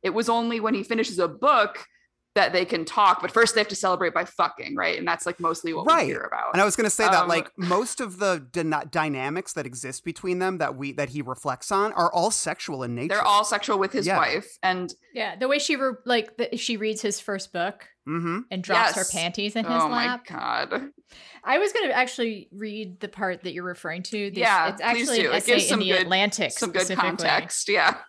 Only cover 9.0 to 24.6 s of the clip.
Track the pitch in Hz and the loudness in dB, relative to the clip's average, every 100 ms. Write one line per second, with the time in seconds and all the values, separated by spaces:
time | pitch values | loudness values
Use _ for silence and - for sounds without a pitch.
9 | 156 135 135 165 - - 127 120 131 135 | -2 -2 -4 -6 -8 -8 -8 -8 -10 -10
10 | - 160 190 180 185 185 143 131 139 139 | -10 -8 -4 -2 -2 -2 -4 -4 -8 -4
11 | 139 143 127 127 151 127 - 196 208 190 | -4 -4 -6 -6 -4 -6 -2 0 2 2
12 | 170 - 190 - - - - 139 123 120 | 2 4 2 0 -2 -6 -6 -6 -6 -4
13 | 147 202 208 208 220 208 - 202 196 262 | -2 2 4 4 4 -2 0 0 0 0
14 | 170 185 147 156 - - 190 185 180 - | 0 2 2 0 -6 -4 -2 0 -4 -10
15 | _ 254 214 175 254 285 285 285 269 254 | _ -8 -6 -4 0 0 2 0 0 -2
16 | 240 240 220 - 240 233 - 220 214 214 | 0 0 0 -6 -4 -4 -4 -2 -2 -2
17 | 208 202 - 196 - 175 180 202 - _ | -2 -4 -6 -8 -6 -4 -4 -6 -20 _
18 | - 165 170 180 247 185 180 208 220 190 | -6 -4 -2 -4 -6 -8 0 4 4 2
19 | 185 180 170 175 202 226 196 165 160 240 | -2 -2 -4 -4 -4 -4 0 2 2 2
20 | 240 247 - - - 120 - - 277 _ | -2 -4 -8 -8 -4 -2 -2 -4 -6 _
21 | _ - - - - 285 403 453 349 240 | _ -20 -20 -12 0 2 2 0 0 2
22 | 247 - 233 208 - 196 214 208 208 180 | 0 0 -4 -4 -12 -12 -10 -8 -10 -10
23 | 202 190 190 180 185 170 180 175 165 170 | -12 -6 -6 -4 -8 -8 -10 -10 -10 -10
24 | 180 214 202 190 226 190 | -8 -6 -6 0 4 4